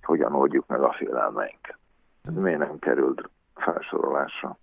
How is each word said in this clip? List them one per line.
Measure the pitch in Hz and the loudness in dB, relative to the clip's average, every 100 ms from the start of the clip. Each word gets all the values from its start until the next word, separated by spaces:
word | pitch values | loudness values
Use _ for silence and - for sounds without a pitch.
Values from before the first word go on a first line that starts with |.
hogyan | - 78 62 | 2 2 2
oldjuk | 71 71 69 - | 4 4 2 0
meg | 60 | 2
a | 69 | 2
félelmeinket? | - - 62 52 50 50 - - - _ _ _ _ | 0 -4 0 -2 -2 -6 -8 -20 -20 _ _ _ _
Ez | - | -10
miért | 82 95 78 | -2 0 2
nem | 71 76 | -2 -2
került | - 69 67 69 - _ _ | 0 2 2 0 -8 _ _
felsorolásra? | - - 82 - 78 - 69 71 - - - | -6 -2 -2 -4 -2 0 0 -2 -6 -10 -12